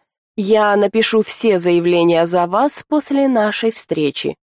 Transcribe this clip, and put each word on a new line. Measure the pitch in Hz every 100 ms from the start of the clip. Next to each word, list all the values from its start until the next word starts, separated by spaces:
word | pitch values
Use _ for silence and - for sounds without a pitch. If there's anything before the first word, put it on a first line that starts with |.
| _ _ _ -
Я | 196 220 208 202
напишу | 196 226 214 220
все | - - 226 185
заявления | 175 175 175 175 170 165
за | 170 180 175
вас | 196 285 - -
после | 302 - 277 269
нашей | 240 214 - 226
встречи. | - - 160 147 - 143 -